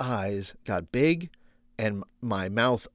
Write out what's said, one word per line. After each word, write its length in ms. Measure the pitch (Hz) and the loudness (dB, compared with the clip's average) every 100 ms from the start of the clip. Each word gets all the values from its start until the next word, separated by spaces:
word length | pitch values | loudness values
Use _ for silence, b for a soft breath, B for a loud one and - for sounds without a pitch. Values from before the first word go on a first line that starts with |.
eyes 540 | 127 117 98 101 95 - | -4 -2 -2 -4 -6 -12
got 260 | - 95 85 | -4 -4 -2
big, 380 | 120 151 170 175 - - _ _ - | 2 4 4 -2 -16 -20 _ _ -4
and 260 | 110 101 95 _ | -2 -2 -8 _
my 260 | 120 98 92 | -4 -2 0
mouth 400 | 104 123 120 - | 2 4 2 -2